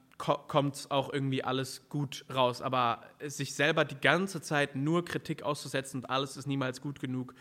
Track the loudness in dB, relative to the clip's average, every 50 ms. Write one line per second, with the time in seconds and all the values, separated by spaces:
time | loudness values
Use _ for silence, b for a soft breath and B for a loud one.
0 | _ _ -14 -4 0 0 0 0 0 2 2 2 2 2 -2 -6 -6 0 0 0
1 | 0 0 -2 -2 0 0 0 0 0 0 -2 -2 -2 -4 -8 -12 -12 _ -4 -2
2 | -2 -2 -6 -12 -12 -4 2 2 2 2 2 0 -2 0 2 2 4 2 2 0
3 | -6 -16 -14 _ -10 -10 -4 -4 -6 -4 0 2 4 4 6 4 2 2 0 4
4 | 4 6 6 6 2 0 -4 -6 -4 0 2 2 2 2 0 0 2 4 2 2
5 | 2 0 -4 -6 -4 -4 -6 -2 -2 -2 -2 -2 -4 -4 -4 -4 -4 -4 -6 -8
6 | -4 -2 0 0 0 -2 -6 -8 -4 -2 0 0 0 -2 -2 -4 -6 -8 -6 -6
7 | -6 -4 -4 -4 -4 -6 B B